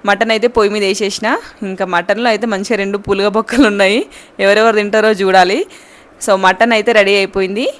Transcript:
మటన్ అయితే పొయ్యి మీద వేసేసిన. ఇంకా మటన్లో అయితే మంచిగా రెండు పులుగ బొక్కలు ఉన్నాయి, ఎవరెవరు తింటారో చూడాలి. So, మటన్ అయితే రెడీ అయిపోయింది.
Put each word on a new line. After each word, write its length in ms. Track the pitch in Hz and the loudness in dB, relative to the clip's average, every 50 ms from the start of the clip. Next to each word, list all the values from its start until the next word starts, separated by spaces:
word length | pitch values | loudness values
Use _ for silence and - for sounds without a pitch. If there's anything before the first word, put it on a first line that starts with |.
| - | 0
మటన్ 240 | 202 202 196 226 220 | -2 0 0 0 -2
అయితే 160 | 226 220 208 | 0 0 0
పొయ్యి 260 | 240 233 233 208 185 | 0 0 2 0 0
మీద 100 | 208 214 | 0 -2
వేసేసిన. 540 | 202 190 202 - 214 196 196 - 214 220 277 453 - - - - | -2 -2 -2 -2 -4 -6 -4 -4 -4 -4 -4 -4 -6 -14 -16 -12
ఇంకా 220 | 220 190 190 185 196 | -10 -10 -6 -6 -6
మటన్లో 440 | 185 180 175 175 175 202 214 240 240 | -2 -2 -4 -2 -2 -4 -2 0 -2
అయితే 180 | 220 202 226 | -2 -2 -2
మంచిగా 300 | 233 208 190 196 - 240 | -4 -4 -6 -4 -4 -4
రెండు 220 | 196 196 196 202 202 | -2 -2 -4 -4 -6
పులుగ 300 | 202 - 196 190 202 208 | -4 -4 -2 0 0 0
బొక్కలు 380 | 196 220 220 - - 240 285 | -2 -2 -4 -2 2 2 2
ఉన్నాయి, 400 | 214 208 202 196 190 208 254 415 - - - - - _ - | 2 4 2 2 2 2 0 -2 -6 -12 -20 -20 -20 _ -2
ఎవరెవరు 360 | 196 196 202 214 220 226 214 | 2 2 4 4 4 2 2
తింటారో 340 | 214 208 208 208 220 208 220 | 0 -2 0 0 2 2 2
చూడాలి. 560 | 214 180 196 190 185 190 180 180 202 285 415 - - - - - - - - _ - - - | 0 0 0 2 4 4 4 4 0 -2 -4 -8 -10 -20 -20 -20 -20 -20 -20 _ -16 -8 -2
So, 80 | - 196 | 0 0
మటన్ 380 | 190 185 185 190 - 226 240 | 2 2 0 2 2 2 2
అయితే 200 | 233 214 208 240 | 2 0 0 2
రెడీ 220 | 226 214 196 196 202 | 2 4 4 4 2
అయిపోయింది. 580 | 202 196 190 - 196 190 185 196 214 269 523 - | 0 0 -2 -2 -4 -4 -2 -2 -4 -4 -6 -6